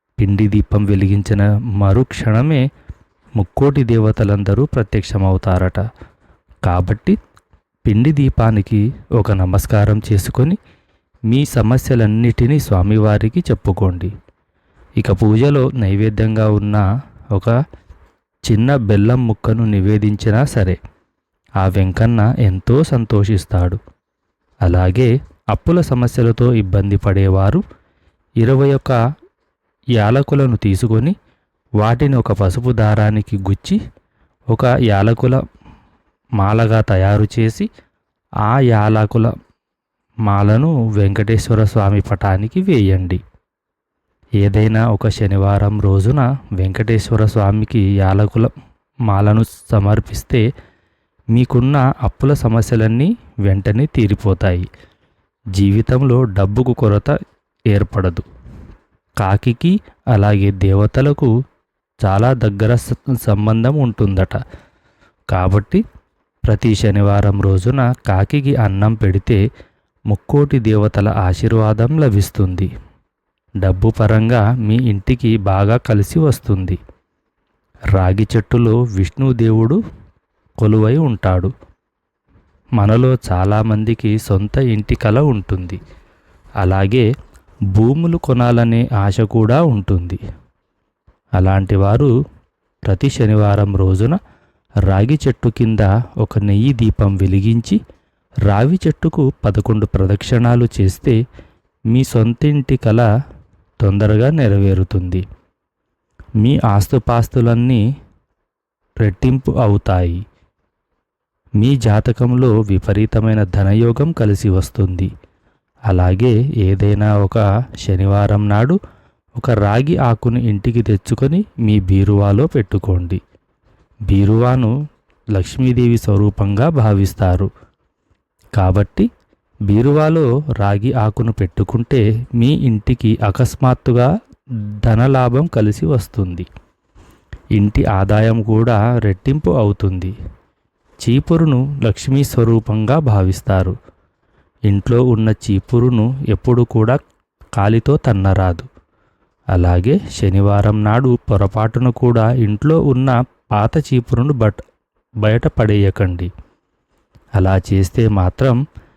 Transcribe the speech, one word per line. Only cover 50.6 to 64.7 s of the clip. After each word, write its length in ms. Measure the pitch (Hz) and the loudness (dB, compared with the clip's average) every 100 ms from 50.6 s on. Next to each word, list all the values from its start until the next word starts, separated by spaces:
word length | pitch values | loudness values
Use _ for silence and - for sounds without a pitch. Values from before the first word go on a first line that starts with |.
| - _ _ _ _ _ - | -16 _ _ _ _ _ -2
మీకున్న 640 | 117 123 123 127 143 131 - | 0 0 0 2 2 0 0
అప్పుల 300 | 113 - 135 | -6 -2 -2
సమస్యలన్నీ 840 | 143 117 113 104 113 110 117 165 233 - - | 0 0 0 0 0 0 0 0 -2 -8 -4
వెంటనే 460 | 101 98 101 104 151 | 0 0 0 -2 0
తీరిపోతాయి. 840 | - 104 104 101 92 101 87 87 _ _ _ _ _ _ _ 101 | 0 0 0 -2 0 0 -2 -6 _ _ _ _ _ _ _ -8
జీవితంలో 760 | 95 98 104 110 127 139 120 | 0 2 2 0 0 2 2
డబ్బుకు 500 | 123 95 98 107 127 | 0 0 -2 0 -2
కొరత 460 | 117 113 101 - 147 - _ _ _ 110 | 0 0 0 -2 -6 -6 _ _ _ 0
ఏర్పడదు. 560 | 101 - 98 92 85 - - - - - - _ _ _ - | 0 0 -2 -4 -4 -12 -16 -20 -20 -20 -20 _ _ _ -4
కాకికి, 640 | 95 101 127 113 170 202 - _ - | 0 0 0 -2 0 -2 -4 _ -2
అలాగే 440 | 107 101 104 98 | 2 2 2 0
దేవతలకు 920 | 95 98 98 107 - 139 147 131 113 135 _ _ _ _ - 98 | 0 0 2 2 0 0 0 0 0 -4 _ _ _ _ -6 -2
చాలా 280 | 98 120 | 0 0
దగ్గర 420 | 131 110 101 110 120 | 0 -2 0 0 0
స-, 180 | - 117 - 123 | -2 -8 -6 -4
సంబంధం 540 | - 101 107 113 120 151 | -2 0 0 0 0 0
ఉంటుందట. 640 | 123 - 104 92 92 - - - _ | -2 -2 -2 0 -2 -4 -10 -18 _